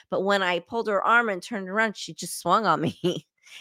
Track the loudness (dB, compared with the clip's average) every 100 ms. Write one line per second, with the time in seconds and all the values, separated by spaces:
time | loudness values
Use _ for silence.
0 | -6 -2 2 2 2 -2 -4 -6 -2 0
1 | 4 4 2 -4 -6 -8 -4 -2 -2 -4
2 | -12 -12 -10 -4 2 2 4 2 0 -2
3 | -2 -2 -8 _ -20 -16